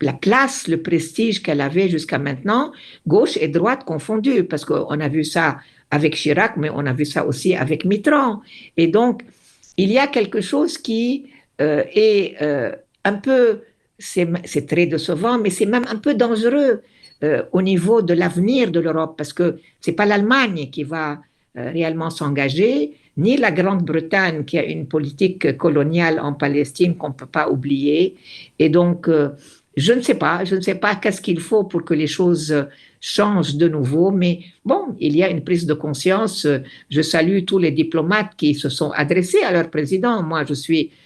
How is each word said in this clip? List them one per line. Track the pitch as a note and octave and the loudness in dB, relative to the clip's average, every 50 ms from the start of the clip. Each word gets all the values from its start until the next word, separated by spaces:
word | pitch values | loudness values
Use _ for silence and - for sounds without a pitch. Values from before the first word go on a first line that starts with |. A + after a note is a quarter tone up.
la | - - C3 | -4 -4 -2
place, | - - F#3+ A3+ C4 C#4 B3+ B3+ - - | 0 0 2 4 4 2 0 -2 -8 -4
le | E3 E3 E3 | -4 -4 -4
prestige | E3 F#3 F3 D#3+ D#3+ - - - A3+ A3+ G3+ - | 0 0 0 0 -2 -4 -2 -2 0 0 0 -2
qu'elle | - - D3+ C#3+ | -4 -2 -2 -2
avait | C#3 C#3+ D#3 F3+ G3 F#3 | -2 0 0 0 2 2
jusqu'à | F3 D3+ - - - C3+ | 0 -2 -2 -4 -4 -4
maintenant, | C#3+ C#3+ C3+ B2+ - G3 G#3+ B3 D4 F4 - - - - - - _ | -2 -4 -6 -6 -2 0 0 0 0 -2 -8 -18 -20 -20 -20 -10 _
gauche | - F3 G#3 C#4 - - | 2 4 4 4 2 0
et | - D#3 D3+ | -2 -2 0
droite | C#3+ E3 F3 A3+ C4 C4 - | 0 0 0 0 -2 -2 -6
confondues, | - E3 D3 - - G#3+ A3 G#3+ C4+ B3+ G#3 E3+ | -8 -8 -8 -6 -4 -4 -2 0 2 2 2 0
parce | - - C#3+ - | 0 -4 -8 -4
qu'on | - C#3+ D3 C#3+ - D3 D3+ | -2 -2 -2 -2 -2 -4 -2
a | D#3 C#3+ | -2 -2
vu | C#3+ D#3 D3+ | 0 -2 -2
ça | D3+ - E3+ E3 D3+ B2+ - - - _ _ _ _ | 0 0 0 0 0 -2 -4 -12 -20 _ _ _ _
avec | C#3+ D3 D#3 - E3 | 0 2 2 0 0
Chirac, | - - D3+ D3 E3+ G3+ C#4+ - | 0 0 0 2 2 2 0 0
mais | - D3 D3+ | -4 -4 -4
on | D3 C#3+ C#3+ | -4 -4 -4
a | C3+ B2+ | -2 -2
vu | D3 D3 | -2 -2
ça | D3 - D#3 B2 | -2 -2 -2 -2
aussi | C#3 C3 - - F3+ F3+ | -2 -4 0 0 0 0
avec | - C3 C#3+ D#3 - - | 0 0 -2 -2 -2 0
Mitterrand. | F3+ G3+ G#3+ G#3 D4+ D4+ C#4+ C4+ B3 G#3 G3+ - - - - - - _ - | 0 0 2 2 2 2 4 2 0 -2 -4 -10 -18 -20 -20 -20 -6 _ 2
Et | E3 | 2
donc, | E3 E3 G#3+ A#3+ B3 - A#3+ - - _ _ _ _ _ _ _ - _ | 4 4 4 4 2 0 -2 -8 -20 _ _ _ _ _ _ _ -8 _
il | - G3 F#3+ | 0 0 2
y | A3 C4 | 4 2
a | C#4 C#4 | 2 2
quelque | C#4+ B3+ G#3 F#3+ - G#3+ | 0 -2 -2 0 -2 -6
chose | G3 - - C#4+ D4+ - - | -4 -2 0 0 0 0 -2
qui, | - - - A3 A3+ A#3 B3 B3+ C#4 - - - - _ _ _ - | -8 -6 -4 -2 -2 0 0 -2 -4 -6 -14 -20 -20 _ _ _ -2
euh, | D#3 D3+ D3+ D3 - - - | 0 0 2 0 -2 0 2
est, | G#3 G#3+ A3 G#3+ G3+ F#3 - - - | 4 4 4 4 2 0 -2 -4 -4
euh, | C#3 D3+ C#3+ C#3 A#2 G2+ - - _ _ _ _ _ | -2 -2 0 0 -2 -4 -6 -10 _ _ _ _ _
un | G3 G#3 | -2 -2
peu, | G3+ - C4+ C4+ B3+ B3 A3+ G#3 G#3+ - _ _ _ _ _ _ _ | -2 0 2 4 4 4 4 2 0 -6 _ _ _ _ _ _ _
c'est, | G3 - - F#3 F3 E3+ E3+ F3 F3+ | -18 -6 -2 -2 0 0 -2 -6 -6
c'est | - - D3 - | -4 -4 -6 -2
très | - D3+ E3+ F3 | 0 2 2 2
décevant, | D3 E3 D#3 - - F3 D3 F#3+ A#3 B3 A#3+ | 2 0 -4 -4 -4 -4 -2 0 0 0 0
mais | G#3+ G3+ | 0 -2
c'est | F#3 - A3+ | 0 0 0
même | G3+ A#3 B3 A#3+ A#3+ | 0 0 0 -2 -2
un | A3+ | -8
peu | G#3+ - C#4+ C#4+ | -4 -2 -2 2
dangereux, | G#3 A#3+ A#3 A#3 G#3+ A3+ A#3+ C4+ D4 C#4+ C4 A3+ G#3 _ _ _ _ _ - _ _ | 2 2 0 2 0 0 2 2 2 2 2 2 0 _ _ _ _ _ -20 _ _
euh, | D3 D3+ D3 B2 - - | -2 0 0 0 -2 0
au | - F3+ | 0 0
niveau | F#3+ F#3+ G3 F3 E3 G3 A#3 A3+ | 2 2 2 2 2 4 2 2
de | G#3 E3 | 4 2
l'avenir | E3+ E3 F3+ E3+ - F3 F#3 G#3+ C4 C4 A#3+ F#3+ | 0 2 0 0 0 0 0 0 2 0 0 0
de | D#3+ E3+ | 0 -2
l'Europe, | D#3 E3 D#3+ D#3+ D#3+ D#3 - | -2 0 -2 -2 -4 -4 -6
parce | - D3 D3 | -10 -10 -10
que | - - F3 E3+ - - _ _ _ _ | -4 -2 -2 -2 -2 -6 _ _ _ _
c'est | - F#3 | -6 -4
pas | E3+ - G#3 | -2 0 2
l'Allemagne | G#3 G#3 G3+ G3+ G#3+ B3+ C4+ B3+ A3 F3+ D#3+ C#3+ C3 | 2 2 2 2 2 2 2 2 0 -2 -6 -8 -8
qui | - D3+ | -8 -8
va, | D3 C3+ D#3+ D#3+ D#3 D3+ D3 C#3+ - _ _ _ _ _ _ | -8 -6 -6 -6 -6 -6 -6 -8 -12 _ _ _ _ _ _
euh, | B2 B2 B2+ | -10 -10 -6
réellement | C3+ E3 E3 D#3+ D#3+ E3 D#3+ E3 | -4 -2 -2 -2 -2 -4 -4 -6
s'engager, | E3 - D#3 C#3+ C#3+ C#3 C#3 C#3 C3+ D#3+ G3+ A#3+ C4 D4 D4 D4 - _ _ _ _ | -6 -4 -2 -2 0 0 0 0 2 2 2 2 2 0 -2 -4 -6 _ _ _ _
ni | C#3 D#3 A3 C4 | 0 2 2 4
la | C#4 A#3+ G#3 | 4 2 2
Grande-Bretagne | D#3 F3 F3+ G3 G3 F#3 F3 D#3+ D#3 D#3+ D#3+ D#3+ - G3 F#3+ F3 D#3+ D3+ D3 | 2 2 0 2 0 0 0 0 -2 -2 -2 0 0 0 0 0 -2 -4 -6
qui | - - E3+ | -2 -2 -2
a | - | -2
une | D#3 D#3+ D#3+ D3 | -2 -4 -6 -6
politique | C3 - D#3 D3 C#3+ C#3+ - G3 F3+ F#3 F#3+ - D3 C3 | -2 -2 -2 -2 -4 -2 0 0 0 0 0 -2 -2 0
coloniale | C3+ - E3 D3 D3 C#3+ D3+ E3 E3+ E3+ E3 D#3+ D#3+ | 2 0 2 2 2 0 2 2 2 2 2 0 0
en | - D3 D3 | -2 -4 -4
Palestine | C#3+ D3 C#3 C#3+ D3 C#3+ B2+ - - F3 F3 E3 | -2 -2 0 0 0 -2 -2 0 0 2 2 2
qu'on | - - D3+ | -2 -6 -10
peut | C3 - C3 | -10 -12 -16
pas | B2+ - D#3+ D3+ D3 | -6 -2 -2 0 0
oublier. | C#3+ C3+ B2+ C#3 C#3 C3+ C#3 D3 D3+ D#3+ F3+ F#3+ - _ _ - - - - - _ - | -2 -2 0 -2 -2 0 2 2 2 2 2 0 -2 _ _ -20 -20 -20 -20 -20 _ 2
Et | D3+ D#3 | 2 4
donc, | D3 F3 F3 F3 F3 F3 - E3+ | 4 4 4 4 0 0 0 2
euh, | D#3+ D3+ C#3+ C#3 C#3+ - - - - _ _ _ _ | 2 2 2 0 -4 -10 -20 -20 -20 _ _ _ _
je | C#3+ C3+ F#3+ | 0 2 2
ne | A#3+ C4 | 2 2
sais | B3+ - A3+ | 2 0 0
pas, | E3 D3 D3+ E3 F3+ F#3+ | 2 2 0 0 0 -2
je | F3 F#3+ | -2 -2
ne | F#3+ | -2
sais | F#3 G3 F#3 | -2 -2 -2
pas | F3+ - G#3 G3+ | 0 0 0 0
qu'est-ce | G3 - A3 G3+ - | 0 -2 -2 -2 -2
qu'il | - - E3+ E3 | -2 -2 -2 -2
faut | F3 - A3 G#3+ G3 | -2 0 0 0 0
pour | F#3+ - E3+ - | 0 -4 -6 -2
que | - D#3+ | 0 0
les | D3+ D#3 | 0 0
choses | D3 - - F3+ F3 F3 D#3+ D3+ D3+ D#3 C#3+ C3+ C3 - - - _ _ _ | -2 0 0 2 2 2 2 0 0 0 0 0 -2 -10 -20 -20 _ _ _
change | - - - - G3+ G#3 G#3 F#3 D3+ C#3 C#3+ | -12 -4 0 0 2 2 2 2 0 0 0
de | D3 E3+ E3+ | 2 2 2
nouveau, | D#3 D3+ C3 B2+ C#3+ D#3+ F3+ G3 | 2 0 -2 0 2 2 2 2
mais | G3 F#3 F3+ F3 E3+ F3 - - _ _ _ | 2 2 2 2 0 -2 -6 -20 _ _ _
bon, | G#3 C#4+ G4+ F#4+ C#4+ - - | -2 -2 -2 -2 -6 -6 -2
il | - D3+ D3 | -2 2 2
y | D#3+ | 2
a | F#3+ F#3 | 2 2
une | F3 D#3 | 0 -4
prise | C3 - F3 E3+ E3+ | -2 -2 -2 0 0
de | D3+ D3+ | 0 -2
conscience. | D3+ - D3+ D3 C3+ - F#3 F#3+ G#3 A3 G3 - - - D3+ C#3+ B2+ C3+ - - - - _ | -2 -2 -6 -6 -2 0 0 2 2 0 -2 -4 -2 0 0 0 0 -4 -10 -20 -20 -14 _
Je | C#3 D3+ | -2 0
salue | D#3 - - E3 D#3+ F3 G3 G3 F3+ | 0 2 2 2 2 2 2 0 0
tous | - G3 F#3+ | 0 0 2
les | F3 D#3+ | 2 2
diplomates | C#3 D3+ D#3 E3 - E3 D#3 E3+ G3+ G#3+ G3+ G#3 - | 2 0 0 0 0 -2 0 2 0 0 0 -4 -6
qui | - - D3 C#3+ | 0 0 0 0
se | D3 - C#3 | 0 -2 -6
sont | C3 - E3 D3 | -4 -2 -4 -2
adressés | - - D3 C#3+ F3 F#3 F3+ F#3 - G#4 | -2 -2 0 2 2 0 0 2 2 2
à | F#4 A3+ | 2 2
leur | F3+ E3+ E3 E3 | 2 0 0 0
président. | - D#3 D3+ C3 F#3+ F#3+ F#3+ A#3+ A#3 G#3 | -2 -4 -2 0 -2 0 0 0 0 0
Moi, | E3+ D#3 E3 D#3 D3 | -2 -2 -2 -4 -2
je | - C#3+ | -4 -4
suis | C3 - - D#3+ D#3+ C#3 - _ _ _ | -6 -2 0 0 0 0 -2 _ _ _